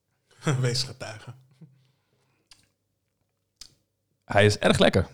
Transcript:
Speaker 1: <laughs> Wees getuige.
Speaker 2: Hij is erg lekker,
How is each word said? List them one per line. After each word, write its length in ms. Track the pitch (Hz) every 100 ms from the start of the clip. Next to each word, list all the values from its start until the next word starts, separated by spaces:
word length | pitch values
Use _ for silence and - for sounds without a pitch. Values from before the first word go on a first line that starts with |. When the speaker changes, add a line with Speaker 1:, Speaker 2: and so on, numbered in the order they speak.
| _ _ _ _
Speaker 1:
<laughs> 180 | - 131
Wees 220 | 127 117
getuige. 460 | - - 107 107 - - _ _ - _ _ _ _ _ _ _ _ - _ _ _ _ _ _ _ _ _ - - _ _ _ _ _ -
Speaker 2:
Hij 200 | 101 104
is 120 | 101
erg 220 | 95 -
lekker, 260 | - - 92